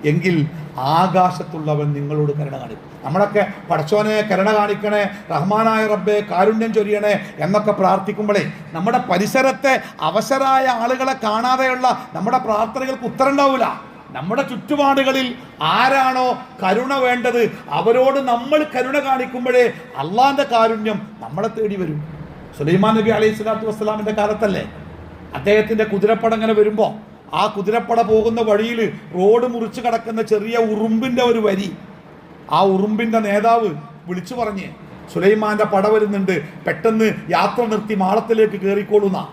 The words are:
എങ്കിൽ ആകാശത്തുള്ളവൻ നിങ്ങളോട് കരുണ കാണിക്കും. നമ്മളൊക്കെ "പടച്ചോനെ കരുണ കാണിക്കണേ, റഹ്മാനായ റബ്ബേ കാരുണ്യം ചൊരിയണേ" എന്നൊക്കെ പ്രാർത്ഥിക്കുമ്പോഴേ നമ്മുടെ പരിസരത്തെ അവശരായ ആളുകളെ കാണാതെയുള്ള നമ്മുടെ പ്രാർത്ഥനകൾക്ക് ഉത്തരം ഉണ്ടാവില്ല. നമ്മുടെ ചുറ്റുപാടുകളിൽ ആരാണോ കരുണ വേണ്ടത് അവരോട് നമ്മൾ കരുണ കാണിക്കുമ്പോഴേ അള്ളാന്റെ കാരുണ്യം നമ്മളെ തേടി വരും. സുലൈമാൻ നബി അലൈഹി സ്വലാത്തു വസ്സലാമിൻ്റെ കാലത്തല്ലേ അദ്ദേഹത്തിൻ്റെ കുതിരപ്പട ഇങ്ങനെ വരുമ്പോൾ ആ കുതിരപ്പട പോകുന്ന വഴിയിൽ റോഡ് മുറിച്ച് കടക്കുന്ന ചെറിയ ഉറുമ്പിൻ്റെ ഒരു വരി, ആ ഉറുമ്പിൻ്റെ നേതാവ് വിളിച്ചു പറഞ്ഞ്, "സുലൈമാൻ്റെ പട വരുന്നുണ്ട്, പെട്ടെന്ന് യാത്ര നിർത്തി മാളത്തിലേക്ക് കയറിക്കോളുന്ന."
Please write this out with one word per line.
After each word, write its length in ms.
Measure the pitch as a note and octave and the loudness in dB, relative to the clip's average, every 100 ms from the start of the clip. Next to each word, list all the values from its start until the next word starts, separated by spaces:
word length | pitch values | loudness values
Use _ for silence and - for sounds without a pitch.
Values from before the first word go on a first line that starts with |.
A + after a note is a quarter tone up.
| D3 | 2
എങ്കിൽ 260 | E3+ F#3 E3 D3+ - - - C3+ D#3+ | 2 2 2 0 -4 -12 -6 0 2
ആകാശത്തുള്ളവൻ 920 | F#3 F#3 F3+ - E3+ E3 D3+ D3 D3 C#3+ | 4 4 2 0 -10 -6 -2 -2 -2 -4
നിങ്ങളോട് 340 | C#3+ D3+ D3 D3 | -4 -2 0 -2
കരുണ 160 | C#3+ C3+ | -6 -8
കാണിക്കും. 280 | A#2+ G#2+ - - | -12 -14 -16 -12
നമ്മളൊക്കെ 380 | C3 E3+ G3+ G#3 G3+ - - | -4 0 2 2 -2 -6 -4
"പടച്ചോനെ 460 | - D3+ G#3 G#3+ G#3+ G#3 | -2 2 0 2 0 0
കരുണ 200 | F#3 G3+ G#3+ | 2 2 2
കാണിക്കണേ, 440 | G#3 G3+ G#3 G#3 G3+ - - | 2 0 0 0 -2 -6 -6
റഹ്മാനായ 480 | D3+ F3+ G#3+ A3+ A3 A3 | -2 0 0 2 0 0
റബ്ബേ 240 | G#3 F3+ G#3 G#3 | 0 0 0 0
കാരുണ്യം 400 | F3 G3+ A3 A3+ - | 2 2 2 0 0
ചൊരിയണേ" 360 | G3+ G#3 G#3 G3 - - D#3 | 0 0 0 0 -4 -6 0
എന്നൊക്കെ 280 | G#3 G#3 G3+ | 2 2 2
പ്രാർത്ഥിക്കുമ്പോഴേ 640 | F#3 F#3+ F#3+ G3+ G#3 G3+ C#3+ - - E3 | 2 2 -2 -4 0 0 -2 -8 -12 -4
നമ്മുടെ 240 | F#3+ A#3+ B3 | 0 0 0
പരിസരത്തെ 640 | F3+ G#3 C4 C4 - C4+ B3+ - - D#3 | 0 2 2 2 2 0 0 -2 -4 -2
അവശരായ 560 | G3 A3 C4+ C4+ C4+ C4 A#3+ | 0 0 0 2 2 2 0
ആളുകളെ 340 | A#3 C4 C4 C4 A3 | -2 0 -2 -2 -2
കാണാതെയുള്ള 600 | G#3+ B3 B3+ C4 B3+ B3+ G#3+ - E3 | 0 0 2 0 2 0 0 -6 -6
നമ്മുടെ 220 | G3 B3+ A#3 | 0 0 0
പ്രാർത്ഥനകൾക്ക് 600 | G#3+ A3+ C4 C4 C4 A#3+ | 0 0 -4 -6 -4 -6
ഉത്തരം 200 | - C4 | 0 0
ഉണ്ടാവില്ല. 340 | C#4 C#4 C4 A3+ - - - - B2+ | 4 2 2 0 -2 -14 -20 -14 -10
നമ്മുടെ 260 | D#3+ A#3+ C4+ | -4 -2 -4
ചുറ്റുപാടുകളിൽ 800 | A#3 - D4 C#4 C4+ C4 C4+ B3+ A#3 - - D#3 G3 | -6 -4 2 4 4 2 0 -2 -6 -16 -4 0 2
ആരാണോ 500 | C4 C4+ C4 B3+ B3+ - - - | 4 4 2 2 0 -2 -8 -4
കരുണ 280 | F#3+ G#3+ B3+ C#4 B3+ | 0 0 0 0 0
വേണ്ടത് 360 | B3 B3 A#3 A3 - - D3 | 0 0 2 0 -2 -6 -2
അവരോട് 400 | F#3+ B3 C4 C#4 B3+ | 2 4 4 2 0
നമ്മൾ 280 | A#3+ C4 D4+ D4+ B3+ | -2 0 0 0 -4
കരുണ 220 | B3+ C#4+ C4+ | -2 -2 0
കാണിക്കുമ്പോഴേ 560 | C4 B3 B3 B3 B3 A#3 - - C3 | -2 -2 -4 0 2 2 0 -12 -8
അള്ളാന്റെ 440 | D3 G#3 C4+ C#4 C#4 | -4 2 2 2 0
കാരുണ്യം 460 | A#3 A3+ A3+ G#3+ G#3 - - | 2 2 2 -2 -4 -8 -14
നമ്മളെ 280 | A#2 D#3 A3 A3 | -10 -6 -4 -2
തേടി 200 | G#3+ G3 | -4 -2
വരും. 180 | E3+ D3+ - - - - - - | -4 -6 -10 -14 -16 -16 -18 -6
സുലൈമാൻ 360 | C#3+ F#3+ G#3+ A3 | 2 4 4 4
നബി 120 | G#3+ G#3+ | 2 4
അലൈഹി 160 | A3 G#3+ | 2 2
സ്വലാത്തു 280 | G#3+ G#3+ A3 | -2 -2 -4
വസ്സലാമിൻ്റെ 420 | G#3+ G#3+ G#3+ G#3+ G#3+ | -2 -2 -2 -2 0
കാലത്തല്ലേ 440 | G#3 G#3 G#3+ F#3 - - - - - - - C#3 | 0 0 0 -2 -6 -12 -16 -18 -18 -18 -14 -4
അദ്ദേഹത്തിൻ്റെ 460 | G3 G#3+ G#3+ A3 G#3+ | 2 4 4 0 0
കുതിരപ്പട 380 | G3 G#3 A3 A3+ A3+ | 2 2 2 2 0
ഇങ്ങനെ 160 | A3 G#3+ | 2 4
വരുമ്പോൾ 320 | G#3+ G#3+ F3+ - - - - D#3 | 4 2 0 -2 -16 -20 -6 -2
ആ 20 | G#3 | 0
കുതിരപ്പട 460 | G3+ F#3+ A#3 - A#3 G#3+ | 0 0 -2 2 2 4
പോകുന്ന 300 | A3 A3 A3+ G#3+ | 4 2 0 2
വഴിയിൽ 320 | G3+ A3+ A#3 G3+ - - F3 | 2 2 0 -2 -4 -10 2
റോഡ് 300 | G3 A#3 B3 | 4 4 2
മുറിച്ച് 280 | A#3 A3 - A#3+ | -2 -6 -4 -2
കടക്കുന്ന 360 | A3+ A3+ A3+ A3 | -2 -4 -4 0
ചെറിയ 240 | G#3+ G#3+ A#3 A3+ | 0 0 0 0
ഉറുമ്പിൻ്റെ 520 | G#3 A3 A3+ C4 B3 A#3+ | 0 0 0 0 2 2
ഒരു 100 | A3+ G#3+ | 2 2
വരി, 240 | F#3+ G3 D#3+ - - - - - - - D#3 | 0 -4 -10 -16 -20 -20 -20 -20 -20 -2 2
ആ 20 | G3 | 4
ഉറുമ്പിൻ്റെ 460 | F#3+ G#3 G#3+ A3+ A3+ G#3 | 2 0 0 0 0 2
നേതാവ് 420 | G3+ A3+ A#3 G#3+ D3 - - - | 2 4 2 2 -4 -12 -18 -10
വിളിച്ചു 260 | F3+ F3+ B3 | -10 -8 -6
പറഞ്ഞ്, 280 | A3 G3 D3+ - - - - | -4 -6 -12 -16 -20 -20 -8
"സുലൈമാൻ്റെ 520 | E3+ F#3 G#3+ G#3+ G#3+ G#3+ | 2 4 4 2 0 2
പട 140 | G3 G#3 | 2 4
വരുന്നുണ്ട്, 420 | G#3+ G#3 G3+ F#3+ E3+ - - - | 2 2 0 0 -2 -4 -8 -6
പെട്ടെന്ന് 420 | - A3+ A3 A3 D#3+ - E3+ | 0 0 2 2 0 -2 0
യാത്ര 280 | G3 - A#3 | 0 0 -2
നിർത്തി 240 | G#3+ G#3+ G3+ | -2 -2 -2
മാളത്തിലേക്ക് 540 | F#3+ G#3+ A3 A3 G#3+ G3 | 2 0 2 2 2 2
കയറിക്കോളുന്ന." 560 | G3 G3+ G3+ G#3 G3+ E3+ - | -2 -2 2 2 2 -2 -8